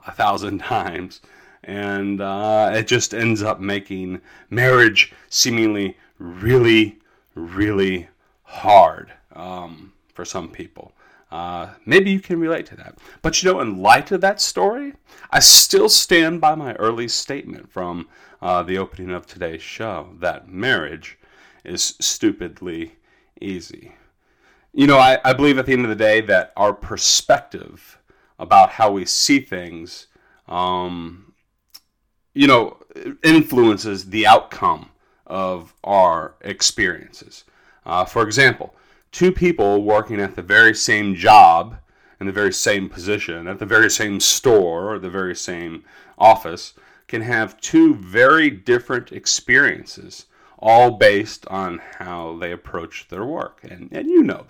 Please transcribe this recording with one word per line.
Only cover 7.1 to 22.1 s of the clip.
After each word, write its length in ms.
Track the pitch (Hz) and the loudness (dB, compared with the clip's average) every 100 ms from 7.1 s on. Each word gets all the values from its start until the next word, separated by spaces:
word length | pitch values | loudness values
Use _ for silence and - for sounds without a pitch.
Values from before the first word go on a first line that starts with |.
| _ _ | _ _
really 760 | - 85 92 104 98 98 92 85 _ _ _ | -16 -10 -4 -2 0 -2 -2 -10 _ _ _
hard, 680 | _ - 101 98 82 82 - - _ | _ -6 6 8 8 2 -16 -20 _
um, 600 | - 90 90 85 80 - _ _ | -20 -16 -14 -16 -20 -20 _ _
for 120 | - 87 | -16 -12
some 240 | 95 82 | -10 -10
people. 440 | - - - - _ _ _ _ | -14 -20 -20 -20 _ _ _ _
Uh, 380 | 82 87 87 87 - - | -12 -10 -10 -12 -14 0
maybe 260 | 175 196 | 2 2
you 80 | 190 | -2
can 200 | - 170 | -4 -6
relate 260 | 160 165 - | -4 -6 -10
to 100 | - | -20
that. 220 | - - - - | -20 -20 -20 -10
But, 200 | 160 - | -6 -2
you 100 | 180 | 0
know, 100 | 190 | 0
in 200 | 120 95 | -2 0
light 300 | 92 151 - | 4 4 4
of 100 | 185 | -2
that 200 | 196 202 | -2 -2
story, 520 | - - 196 247 285 - _ _ - | -4 -2 -2 -4 -10 -18 _ _ -4
I 80 | 143 | 2
still 480 | - - - 196 214 | 6 6 4 2 2
stand 540 | - - 175 160 170 | 2 2 2 2 0
by 140 | 156 156 | 0 0
my 180 | 139 107 | -6 -4
early 320 | 107 117 117 | -4 -4 -6
statement 640 | - - 139 - - - | -8 -8 -12 -12 -18 -16
from, 380 | - 90 87 85 _ _ _ | -10 -8 -10 -12 _ _ _
uh, 220 | 90 90 | -4 -2
the 140 | 87 95 | -2 -6
opening 340 | 92 - 92 | -6 -10 -12
of 140 | 90 - | -12 -12
today's 360 | 90 85 80 | -12 -10 -10
show 480 | - - 110 87 73 85 | -16 -12 -10 -10 -14 -8
that 300 | 87 71 - | -8 -8 -12
marriage 680 | 92 127 107 76 80 - - _ _ _ _ | -8 -4 -4 -4 -12 -20 -20 _ _ _ _
is 320 | - 90 - - | -14 -8 -8 -6
stupidly 920 | - | -8